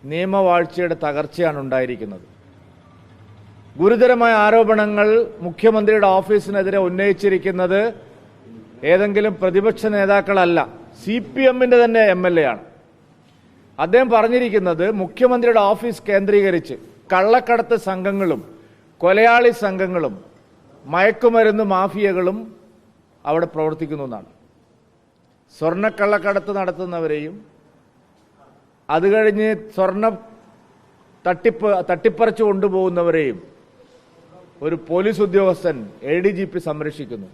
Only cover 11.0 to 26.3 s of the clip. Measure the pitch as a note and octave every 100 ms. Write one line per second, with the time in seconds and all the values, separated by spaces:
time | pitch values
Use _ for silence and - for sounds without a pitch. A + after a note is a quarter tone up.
11 | F3+ A#3 - B3+ C4 B3+ B3+ B3 A#3 A3+
12 | G#3+ F3+ F#3 E3+ C#3 G#2 - - _ _
13 | _ _ _ _ _ _ _ - E3 A3+
14 | C4 A3+ A3+ B3 A#3+ G3+ F#3 D#3+ F#3+ G#3+
15 | F3+ - B3 B3 A#3+ A3+ G3+ G#3+ A#3 G#3+
16 | - G3 G3 G#3 G3 F3 - B2 - -
17 | _ F#3 G3+ B3 B3 A#3 A#3 A3+ G3 F#3
18 | F#3+ G3 F#3 B2+ - - _ _ _ _
19 | F3 G3 A#3 A#3 A#3+ - G#3 F#3+ F#3+ F3+
20 | C#3+ G2 - _ _ _ _ _ C#3 E3
21 | G3+ A3+ A#3+ A3+ A3 G#3 G#3 F#3 F#3+ G3
22 | G3+ F3+ F3+ G#3 A3 - _ _ _ _
23 | _ _ C#3+ D#3+ E3+ D#3 D#3 D#3 D#3 D3
24 | C3+ A2 F2+ _ _ _ _ _ _ _
25 | _ _ _ _ _ - D#3 F3 G#3+ G#3+
26 | G#3 G#3 F#3+